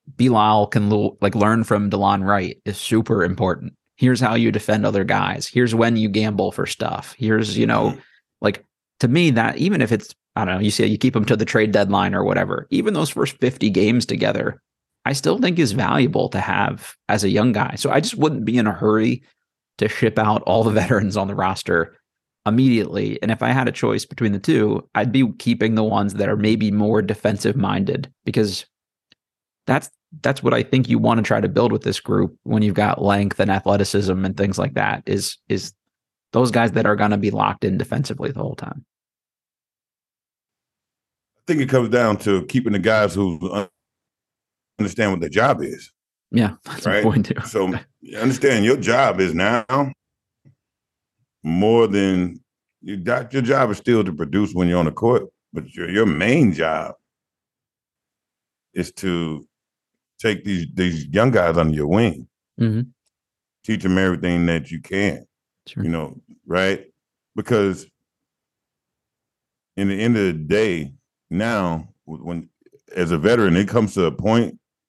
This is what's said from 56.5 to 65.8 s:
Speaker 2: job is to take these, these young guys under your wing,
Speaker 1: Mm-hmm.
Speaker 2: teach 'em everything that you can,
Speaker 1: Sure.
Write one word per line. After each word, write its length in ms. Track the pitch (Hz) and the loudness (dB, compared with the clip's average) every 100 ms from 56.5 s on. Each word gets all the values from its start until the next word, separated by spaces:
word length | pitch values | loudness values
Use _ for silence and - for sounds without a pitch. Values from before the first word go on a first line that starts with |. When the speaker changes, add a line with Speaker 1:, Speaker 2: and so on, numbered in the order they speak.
Speaker 2:
job 420 | 78 80 78 80 - _ _ _ _ _ _ _ _ _ _ _ _ _ _ _ _ _ | 0 -2 -2 -6 -14 _ _ _ _ _ _ _ _ _ _ _ _ _ _ _ _ _
is 180 | 90 85 | -8 -8
to 540 | - 95 87 80 76 - _ _ _ _ _ _ _ | -6 -4 -2 -4 -8 -12 _ _ _ _ _ _ _
take 260 | 113 95 | -4 -4
these, 220 | 101 92 78 | -4 -4 -4
these 320 | 92 90 80 71 | -4 -2 -2 -2
young 220 | 90 127 | 2 2
guys 260 | 110 87 82 | 4 2 2
under 180 | 80 | 0
your 120 | 76 73 | 0 0
wing, 400 | 101 113 73 - _ _ - | 2 2 -2 -14 _ _ -4
Speaker 1:
Mm-hmm. 220 | 117 107 127 _ _ _ _ _ _ _ | -2 -2 -6 _ _ _ _ _ _ _
Speaker 2:
teach 200 | - 107 | -6 -4
'em 140 | 92 92 | 2 2
everything 480 | 95 87 87 87 85 | 2 0 0 0 2
that 240 | 82 67 | 0 -4
you 100 | 80 | -14
can, 460 | - 98 101 64 - _ _ _ - | -6 -2 -2 -2 -12 _ _ _ -18
Speaker 1:
Sure. 160 | - | -8